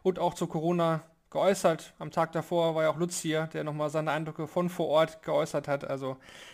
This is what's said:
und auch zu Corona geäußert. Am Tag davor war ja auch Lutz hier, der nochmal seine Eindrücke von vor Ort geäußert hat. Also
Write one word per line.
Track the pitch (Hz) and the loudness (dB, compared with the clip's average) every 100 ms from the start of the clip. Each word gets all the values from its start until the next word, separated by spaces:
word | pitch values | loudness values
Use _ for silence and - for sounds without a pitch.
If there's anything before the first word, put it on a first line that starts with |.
und | 190 180 | -2 0
auch | 175 | 0
zu | - 170 | 0 -2
Corona | 165 160 175 165 160 - _ _ | 0 0 2 2 2 -4 _ _
geäußert. | - 175 190 185 156 - - | 2 4 4 2 2 -4 -14
Am | 156 | -6
Tag | 170 160 | -2 0
davor | 170 - 175 165 160 | -2 -2 2 2 2
war | |
ja | 156 | 2
auch | 151 | 2
Lutz | 175 - | -2 -2
hier, | 160 156 160 | -2 0 -2
der | 156 | -4
nochmal | 151 151 151 | -6 -4 -2
seine | 156 156 | -2 0
Eindrücke | 151 156 151 151 | -2 -2 -6 -4
von | 180 175 | -2 -2
vor | 180 156 | 0 2
Ort | 151 160 - | 4 4 0
geäußert | - 147 160 151 143 | -2 0 0 -2 -2
hat. | 143 139 | -2 -2
Also | 135 135 131 - - - | -6 -6 -8 -12 -20 -20